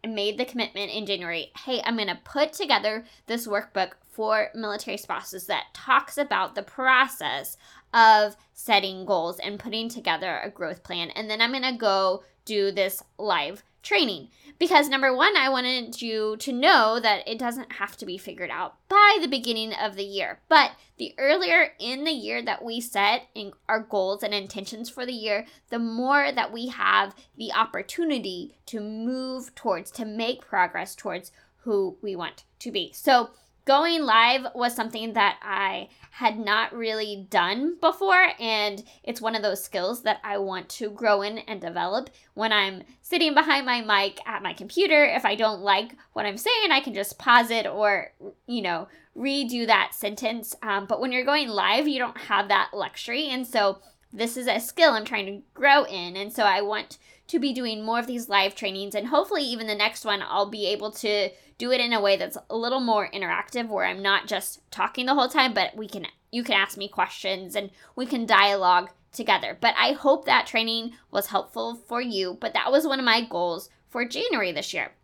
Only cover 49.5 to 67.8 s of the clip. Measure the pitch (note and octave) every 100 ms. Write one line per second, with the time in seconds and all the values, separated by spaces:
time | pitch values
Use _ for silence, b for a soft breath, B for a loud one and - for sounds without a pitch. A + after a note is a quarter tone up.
49.5 | A#3+ A3+ G#3 - - G#3 G#3 A#3 A#3 A#3
50.5 | - A3 G3+ G3 A3 B3+ B3 B3+ D4 C4
51.5 | G3+ F#3+ A3+ D4+ C4 A#3+ - - G3+ G3+
52.5 | G3 - G#3 E3 - - A#3+ D4+ B3+ B3
53.5 | A#3 G3+ F#3+ b b _ G#3 A#3 A#3+ B3
54.5 | G#3+ - - E4 A3+ G#3+ A3+ G3 G3+ -
55.5 | - C#4 C#4+ A#3 F#3+ F3 F#3 G3+ A#3+ G#3
56.5 | F#3+ G3+ G#3+ A3+ - b b - E4 C#4
57.5 | B3+ B3 G#3+ A3 A#3 A#3+ A#3+ A3+ G3+ G3
58.5 | - G#3 F#3+ G3+ B3 A#3+ D4 G4 F#4 C4+
59.5 | A#3 A3 G#3 G#3+ G#3+ A3 G3+ - F#3 G3+
60.5 | G#3+ G3 G#3 G#3+ - A3 G#3 F#3+ b b
61.5 | _ A#3+ B3+ A#3+ A3+ G3+ G3 F3+ - -
62.5 | A3+ A#3 C4 A#3+ G#3+ F#3+ G3 F3+ F3 -
63.5 | B3 A#3 G3+ F#3 F#3 G3 G3 G#3+ G3+ -
64.5 | - _ - D#4 - B3+ C#4+ B3+ D4+ B3+
65.5 | G#3+ F#3 - G#3+ G3+ - _ _ A#3+ A#3
66.5 | G3 G3 - G3+ - F#3 - G3 F#3+ F#3
67.5 | G#3 G3 b